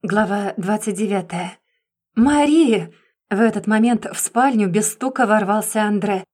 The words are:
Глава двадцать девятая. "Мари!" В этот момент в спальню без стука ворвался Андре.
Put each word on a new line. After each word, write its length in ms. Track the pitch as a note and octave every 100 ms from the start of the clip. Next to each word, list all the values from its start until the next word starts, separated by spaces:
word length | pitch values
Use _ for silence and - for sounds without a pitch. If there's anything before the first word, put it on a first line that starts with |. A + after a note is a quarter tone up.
| G3
Глава 460 | G3+ G#3 G3+ G3+ -
двадцать 380 | F#3 G#3+ A3 F#3+
девятая. 600 | G#3 G3 F3 E3+ F3+ - _ _ _ _ _
"Мари!" 760 | - B3 D4 D4 D#4 D4+ G#3+ E3 _ _ _ _
В 100 | G3+
этот 260 | A3+ G#3+ G#3
момент 400 | G#3+ A#3 A#3 -
в 80 | -
спальню 480 | - A#3 C4 A#3 G3+
без 240 | F3+ G#3
стука 340 | - C4 C4 A3+
ворвался 580 | G#3+ G3 G#3+ G#3 A3
Андре. 400 | G#3 G#3 G3+ F#3+ F3+